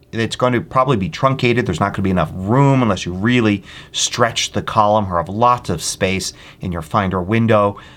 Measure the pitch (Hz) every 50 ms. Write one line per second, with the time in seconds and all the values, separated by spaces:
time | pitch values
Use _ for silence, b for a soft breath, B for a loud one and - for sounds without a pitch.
0 | _ _ - 113 113 107 - - 123 123 123 117 - - - 131 127 127 139 104
1 | 95 - - - - 135 131 131 - 120 120 120 117 - 85 - 101 101 98 -
2 | 98 95 95 90 78 78 87 92 92 98 117 135 139 139 139 131 127 110 98 87
3 | - 87 87 92 98 117 123 123 113 107 101 98 B B B B B B B -
4 | - - - - 117 117 - - - - - 104 - - - 113 107 104 104 110
5 | 104 92 90 87 82 82 95 107 117 120 123 120 - - 95 78 - - - -
6 | - 92 92 95 90 - B B B B B B - 95 85 85 78 - - 110
7 | 101 90 90 95 90 87 110 117 117 113 113 104 104 101 101 B B B B